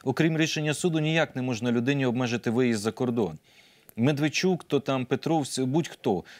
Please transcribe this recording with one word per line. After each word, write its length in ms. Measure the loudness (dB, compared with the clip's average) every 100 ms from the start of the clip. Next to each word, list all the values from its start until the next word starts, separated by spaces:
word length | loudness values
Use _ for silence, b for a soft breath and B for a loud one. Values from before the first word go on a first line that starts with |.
окрім 340 | -4 2 2 2
рішення 360 | 0 0 -2
суду, 240 | 0 0 0
ніяк 380 | 2 2 0 -2
не 60 |
можна 300 | -4 -2 0
людині 340 | 2 2 0 0
обмежити 440 | 0 -2 -2 0
виїзд 300 | 2 2 2
за 100 | -2
кордон. 460 | -2 -2 0 -2 -4 b b b b b 0
Медведчук, 680 | 0 2 0 0 0 0
то 160 | 0 -2
там 260 | 0 -2 -2
Петров, 400 | -2 0 0 0
с-, 180 | -4
будь-хто, 600 | 0 0 -2 -4 -2 -2 B B